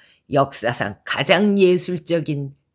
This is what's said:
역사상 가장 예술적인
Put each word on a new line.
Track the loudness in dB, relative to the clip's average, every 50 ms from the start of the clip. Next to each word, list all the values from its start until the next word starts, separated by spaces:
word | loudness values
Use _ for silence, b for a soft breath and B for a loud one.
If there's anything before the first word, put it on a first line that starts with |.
| b b b b b b 0
역사상 | 0 0 0 -2 -6 -4 -4 -2 -2 -4 -6 -8 -10 -10
가장 | -8 -6 -4 0 2 2 4 4 2 2 4
예술적인 | 4 4 4 2 0 -4 -6 -8 -4 -2 -2 -2 -2 -2 -4 -6 -6 -8 -12 _ _ _ _